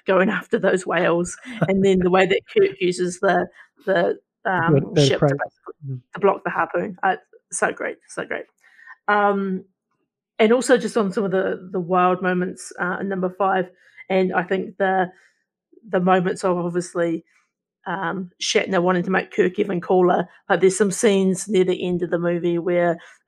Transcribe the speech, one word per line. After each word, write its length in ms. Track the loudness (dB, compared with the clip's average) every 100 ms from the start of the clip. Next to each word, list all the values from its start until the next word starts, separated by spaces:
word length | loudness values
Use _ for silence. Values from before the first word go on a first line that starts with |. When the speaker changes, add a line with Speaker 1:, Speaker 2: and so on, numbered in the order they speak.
| 0
Speaker 1:
going 220 | 2 2
<laughs> 100 | -2
after 160 | -4 -2
those 300 | 0 0 0
whales. 500 | 0 2 0 -2 -8 -16 -4 0
And 160 | 2
then 160 | 4 4
the 100 | 4
way 160 | 4 4
that 160 | 0 -2
Kirk 260 | 0 0 0
uses 400 | -4 -2 -4 -2
the, 280 | 0 0 -2 -10 -20 _ -2
the, 320 | 0 0 -2 _ _ -4
um, 280 | -2 2
Speaker 2:
The 80 | 2
bird 160 | 2 2
of 80 | 2
Speaker 1:
ship 140 | 2
to 0 |
Speaker 2:
prey. 100 | 0
Speaker 1:
basically 440 | 0 -6 -12 -20 -16 -12
Speaker 2:
Mm. 140 | -12 -12
Speaker 1:
to 60 | -2
block 240 | 0 0
the 60 | -4
harpoon. 480 | -4 -4 -4 -6 -4
Uh, 140 | -4 -4 _ _ _
so 200 | -4 -4
great, 260 | -4 -8 -10 _
so 180 | -12 -8
great. 200 | -10 -10 _ _ _ -20 -10 -2
Um, 580 | 2 2 0 -2 -6 -8 _ _ _ _ _ _ 0
and 120 | 4
also 260 | 4 4 2
just 200 | 2 -2
on 140 | -2
some 120 | -2
of 80 | -2
the, 380 | 0 -2 -4 -6
the 80 | -8
wild 420 | 0 2 2 2
moments, 520 | 0 0 -2 -6 -16 -8
uh, 180 | -6 -4
in 100 | -6
number 200 | -4 -4
five, 400 | -2 0 0 -2 _ _ -20 -2
and 240 | 0 2
I 100 | 0
think 340 | -2 -4 -4 -2
the, 340 | 0 0 -2 -6 _ _ _ _ _ _ -6
the 120 | 0
moments 440 | 2 2 2 -2
of 140 | -2 -2
obviously, 640 | -2 -4 -4 -4 -2 -4 -8 _ _ _ _ _ -10
um, 460 | -6 -6 -6 -10 _
Shatner 400 | -2 -2 0 0
wanting 220 | 2 0
to 80 | 0
make 200 | -2 -2
Kirk 280 | 0 0 0
even 220 | -2 -4
cooler. 460 | 0 2 4 2 -2 _ -2
Like, 120 | 2
there's 160 | 2 2
some 140 | 0
scenes 580 | 2 2 4 2 0 0
near 160 | 2 2
the 200 | 0 -2
end 160 | -4
of 80 | -2
the 80 | -2
movie 400 | -2 -2 -2 -2
where, 400 | 0 2 2 -2 -8 _